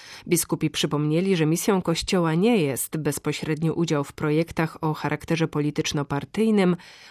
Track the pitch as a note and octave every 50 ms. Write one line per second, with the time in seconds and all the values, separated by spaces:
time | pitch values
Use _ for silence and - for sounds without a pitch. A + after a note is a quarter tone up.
0 | - - - - - - F3 D#3+ - - E3 D#3 - D3+ - - - D#3 D#3+ D3
1 | D3+ D3+ D3+ E3 F#3+ G3 G3 E3 D#3 D3+ D#3+ E3+ - - G3 F#3 E3 - E3 -
2 | - - - F#3 E3+ E3 D#3 E3 F#3+ A#3 B3 G#3 D#3 C#3 B2+ A2+ - - - D#3+
3 | D3 D3+ C#3+ - - D3+ D3 - - D3+ D#3 D3+ E3 D#3+ - - E3+ - D#3+ D3
4 | C#3 - - - D#3+ D3+ D3+ D#3 E3 - - - E3 D#3+ - - - D#3 D3+ -
5 | - D3 D3 D3 - - E3 D#3 D#3+ D#3 - D3+ D3 D3+ D3 - D#3 - - D3+
6 | C#3+ - C#3+ C#3+ - - - - A3 A3 G#3+ G#3 F#3+ F3+ F3 F3 - - - -
7 | - -